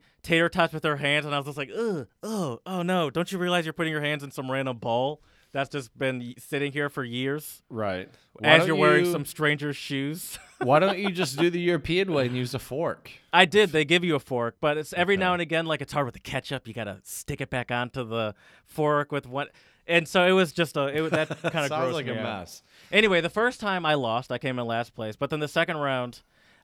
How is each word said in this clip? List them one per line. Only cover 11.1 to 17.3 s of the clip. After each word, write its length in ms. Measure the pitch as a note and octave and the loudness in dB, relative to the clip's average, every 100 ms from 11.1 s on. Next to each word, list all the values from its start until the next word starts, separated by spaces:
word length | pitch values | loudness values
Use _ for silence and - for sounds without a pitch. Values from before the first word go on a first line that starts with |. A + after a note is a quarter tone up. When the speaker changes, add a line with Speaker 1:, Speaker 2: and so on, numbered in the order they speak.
Speaker 2:
just 260 | F3 D#3 C#3 | -2 -2 2
do 120 | E3+ | 2
the 100 | F3 | 2
European 540 | F3 E3+ - F3 F#3+ | 0 0 0 -2 0
way 140 | D3+ B2 | 0 0
and 80 | B2+ | 0
use 160 | B2 | -4
a 60 | C3 | -6
fork? 520 | - C3+ D#3+ - - - - | -6 -4 -4 -4 -12 -20 2
Speaker 1:
I 120 | E3+ F#3 | 6 6
did. 260 | G3+ G3+ | 6 4
They 120 | D#3 D3 | 4 4
give 180 | F3 | 2
you 120 | F3+ D3 | 4 0
a 40 | |
fork, 360 | - B2 A#2 - | 0 -2 -2 0
but 160 | D3+ D3+ | 0 0
it's 160 | D3+ | -2
every 220 | F3+ F3+ G3 | -2 2 2
Speaker 2:
Okay. 40 | |
Speaker 1:
now 140 | F#3 | 2
and 80 | F3+ | 0
again, 240 | E3 E3 E3 | 0 -2 0
like, 160 | D3 | -4
it's 100 | C#3 | -2
hard 120 | D3 C3 | -2 -2
with 80 | |
the 60 | - | -4
ketchup. 460 | - C3+ - C3+ - | -8 -6 -6 -8 -8
You 60 | |
gotta 260 | A#2 G#2+ F#2 | -8 -8 -10
stick 380 | - - - | -12 -12 -8